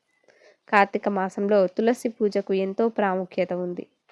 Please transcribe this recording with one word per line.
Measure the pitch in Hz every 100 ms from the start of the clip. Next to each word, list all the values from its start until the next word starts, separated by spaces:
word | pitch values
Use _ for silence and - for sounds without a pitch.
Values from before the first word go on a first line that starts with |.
| _ _ _ _ - _ _
కార్తీక | 214 202 208 -
మాసంలో | 196 185 - 202 208 180
తులసి | - 220 240 240
పూజకు | - 208 202 202
ఎంతో | 190 190 196 226
ప్రాముఖ్యత | 226 202 185 185 - 180
ఉంది. | 180 180 180 - _ _